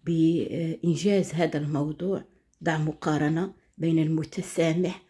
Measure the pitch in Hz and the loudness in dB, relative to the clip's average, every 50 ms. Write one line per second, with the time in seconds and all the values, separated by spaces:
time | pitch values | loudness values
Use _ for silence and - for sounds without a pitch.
0 | _ - 170 160 160 165 165 160 - - - 135 165 160 160 - - 170 170 147 | _ 0 2 4 4 4 4 2 -2 -2 -4 -4 -4 -4 -4 -2 0 0 0 2
1 | 160 202 202 196 185 190 - 160 175 156 156 151 151 147 151 143 147 151 156 - | 2 2 2 2 2 0 0 0 0 0 0 -2 -2 -2 -2 -2 -2 -2 -4 -4
2 | 170 190 196 - - - _ _ _ _ _ _ - 165 160 156 156 156 - - | -4 -4 -4 -4 -6 -12 _ _ _ _ _ _ -2 -2 0 0 0 -2 -4 -4
3 | - 160 151 143 151 151 160 165 185 190 - _ _ _ _ - 160 165 165 160 | -2 0 0 2 2 2 0 0 -2 -4 -6 _ _ _ _ -4 0 2 2 2
4 | 160 156 165 156 156 - - - 180 - - - 165 165 160 170 180 175 185 - | 2 2 0 -2 -2 -4 -6 -8 -8 -6 -2 0 2 2 2 2 0 -2 -4 -8
5 | - _ | -16 _